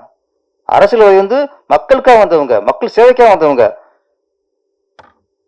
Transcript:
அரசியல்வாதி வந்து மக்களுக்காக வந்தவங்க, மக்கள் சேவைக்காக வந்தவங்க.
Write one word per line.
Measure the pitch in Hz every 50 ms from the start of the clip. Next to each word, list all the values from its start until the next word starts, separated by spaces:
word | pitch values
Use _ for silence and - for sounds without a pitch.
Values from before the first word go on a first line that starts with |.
| - _ _ _ _ _ _ _ _ _ _ _ _ -
அரசியல்வாதி | - 135 190 202 240 226 214 202 190
வந்து | 196 196 196 240 277 285 277 _ _ _
மக்களுக்காக | - 139 151 - - 269 262 - 262 247 220
வந்தவங்க, | 202 175 170 156 143 123 117 104
மக்கள் | 104 120 - - 190 185 -
சேவைக்காக | 214 233 254 247 247 240 226
வந்தவங்க. | 190 165 160 147 139 120 113 104 - - _ _ _ _ _ _ _ _ _ _ _ _ _ _ _ _ _ _ _ _ _ _ _ - _ _ _ _ _ _ _ _ _